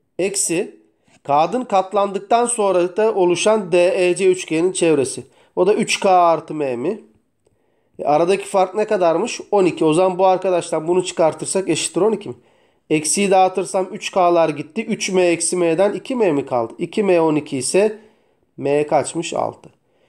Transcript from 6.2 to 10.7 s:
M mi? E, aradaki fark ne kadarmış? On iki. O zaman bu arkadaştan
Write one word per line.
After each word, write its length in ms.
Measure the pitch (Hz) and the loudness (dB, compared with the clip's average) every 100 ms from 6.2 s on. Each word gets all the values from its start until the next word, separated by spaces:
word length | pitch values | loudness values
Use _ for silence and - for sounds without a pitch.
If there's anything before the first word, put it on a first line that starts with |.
| 170 160 - | 4 2 -4
M 220 | 156 139 120 | -6 -4 -4
mi? 260 | 147 214 - _ _ _ _ _ _ _ _ - | -4 -6 -12 _ _ _ _ _ _ _ _ -6
E, 60 | - | 0
aradaki 400 | 151 170 196 - | 2 2 0 0
fark 300 | 196 190 214 | 0 0 -2
ne 100 | 214 | -2
kadarmış? 560 | 208 170 165 240 - - | 0 2 2 -2 -8 -2
On 140 | 202 180 | 2 2
iki. 200 | - 160 | 2 2
O 80 | |
zaman 240 | 156 185 180 | 2 2 4
bu 80 | 190 | 2
arkadaştan 640 | 185 190 175 - | 2 0 -2 -2